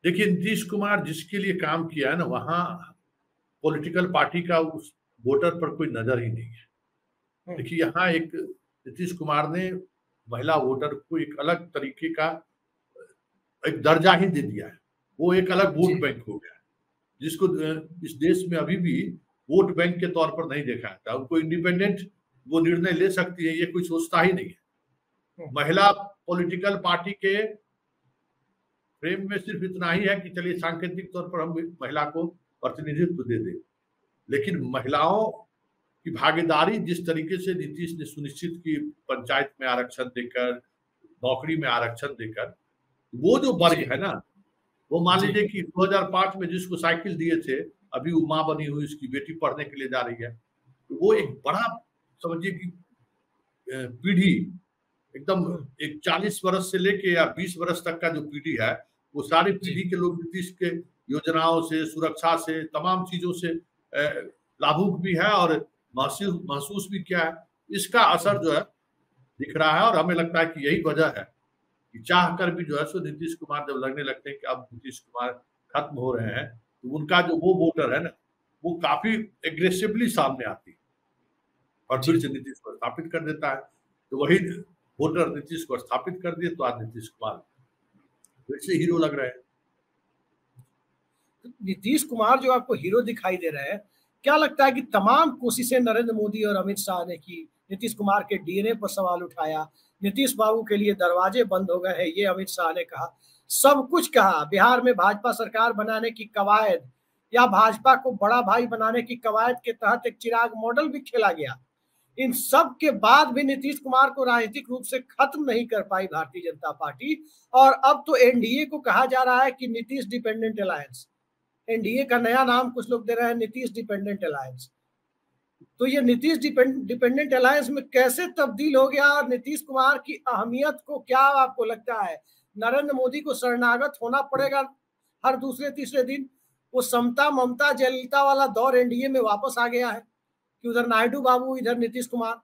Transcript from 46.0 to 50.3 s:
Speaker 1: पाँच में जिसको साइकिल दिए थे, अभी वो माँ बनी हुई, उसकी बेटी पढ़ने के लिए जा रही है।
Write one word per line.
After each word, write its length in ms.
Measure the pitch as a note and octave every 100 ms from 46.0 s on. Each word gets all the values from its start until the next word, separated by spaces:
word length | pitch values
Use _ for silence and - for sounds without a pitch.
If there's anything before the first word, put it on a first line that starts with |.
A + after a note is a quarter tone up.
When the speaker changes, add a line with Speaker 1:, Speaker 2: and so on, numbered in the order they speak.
| F3
Speaker 1:
पाँच 220 | F#3 F#3+
में 120 | F#3+ F3
जिसको 280 | F3+ F3+
साइकिल 420 | E3 E3 E3 G3+ D#3
दिए 180 | E3 E3
थे, 320 | C#3 C3 - _ _
अभी 180 | B2+ D3+
वो 160 | E3 D#3
माँ 200 | D#3 D3+
बनी 180 | D3+
हुई, 180 | D3+ D3
उसकी 240 | D3 D3+ B2+
बेटी 260 | C#3 C#3+
पढ़ने 300 | D#3+ C#3+ D3+
के 120 | C#3
लिए 120 | C#3 C3
जा 140 | B2+
रही 220 | A#2+ A#2
है। 180 | A#2